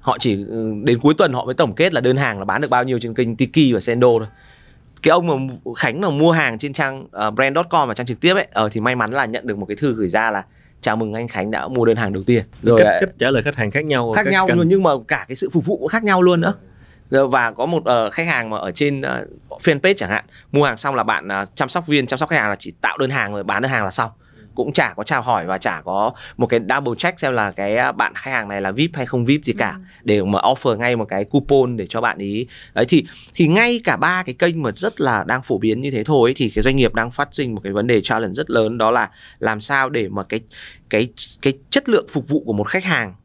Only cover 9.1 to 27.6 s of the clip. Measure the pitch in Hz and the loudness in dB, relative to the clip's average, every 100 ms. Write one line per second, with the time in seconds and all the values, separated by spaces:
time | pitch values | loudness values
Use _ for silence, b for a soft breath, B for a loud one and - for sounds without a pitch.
9.1 | 131 127 117 127 101 95 104 147 113 98 | -2 -2 -4 -6 -6 -6 -4 -2 0 0
10.1 | 98 113 104 92 b b b - 110 110 | 2 0 -2 -6 b b b -2 -2 -2
11.1 | 110 120 104 98 107 71 127 113 113 107 | -4 -6 -4 -4 -4 -4 0 2 2 0
12.1 | 95 98 120 - - 117 117 107 87 180 | -2 2 0 0 -4 2 6 6 4 0
13.1 | - 123 135 113 143 107 135 156 135 120 | 0 0 2 0 -2 -2 -2 0 0 0
14.1 | 110 - 190 190 175 165 196 180 139 110 | 0 2 2 2 2 4 4 4 2 -2
15.1 | 139 98 131 - 175 143 196 143 220 220 | -4 -4 -6 -2 0 0 -2 -2 -2 2
16.1 | 190 185 175 165 - - b b b _ | 4 6 4 2 -4 -10 b b b _
17.1 | 135 135 131 117 104 135 170 - 120 110 | 2 4 2 0 0 -2 -2 2 2 2
18.1 | - 170 139 113 107 95 87 147 139 135 | -2 -2 -2 -2 -6 -6 -2 -2 -2 -4
19.1 | - - - - - - 143 185 196 92 | -6 -8 -16 -20 -4 0 0 0 -4 -2
20.1 | 104 - b b 139 147 113 143 135 113 | -4 -6 b b 2 2 0 -2 -2 0
21.1 | 98 82 98 101 - 135 180 170 147 123 | -2 -2 -6 -6 -4 -2 -2 0 0 0
22.1 | 131 156 156 107 101 - - 107 - 131 | -2 0 0 0 -2 -8 -2 0 2 -2
23.1 | 135 104 104 95 101 131 131 101 - 113 | 0 -2 -4 -4 -2 0 0 -2 -2 -4
24.1 | - b b b - 123 151 131 - 107 | -6 b b b -6 -2 0 0 -2 -2
25.1 | 139 117 110 85 95 101 85 87 95 110 | -2 0 0 0 -4 -4 -6 -4 0 0
26.1 | - B - 120 120 98 131 139 117 170 | -2 B -4 0 0 0 -2 -2 -2 -4
27.1 | 180 143 123 104 95 | -2 -2 -2 -2 -4